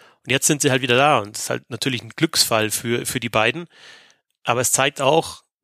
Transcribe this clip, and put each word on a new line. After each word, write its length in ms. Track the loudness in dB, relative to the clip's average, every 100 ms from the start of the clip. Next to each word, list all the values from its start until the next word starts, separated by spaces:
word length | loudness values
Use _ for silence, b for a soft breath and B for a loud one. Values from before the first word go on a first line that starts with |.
| b b
Und 80 | -2
jetzt 140 | 0 2
sind 160 | 2
sie 80 | 2
halt 140 | 2
wieder 140 | 2 4
da 200 | 4 2
und 160 | 0 -8
das 80 |
ist 60 | -8
halt 200 | -8 -8
natürlich 340 | -8 -4 -6
ein 80 | -8 -4
Glücksfall 540 | -2 0 0 0 0
für, 360 | -2 -2 -4 -2
für 120 | -6
die 100 | -2
beiden, 360 | 2 2 0 -8 B B B B B B _
aber 180 | -4 -2
es 100 | 0
zeigt 300 | 0 0 0
auch, 420 | 2 2 0 -8 _ _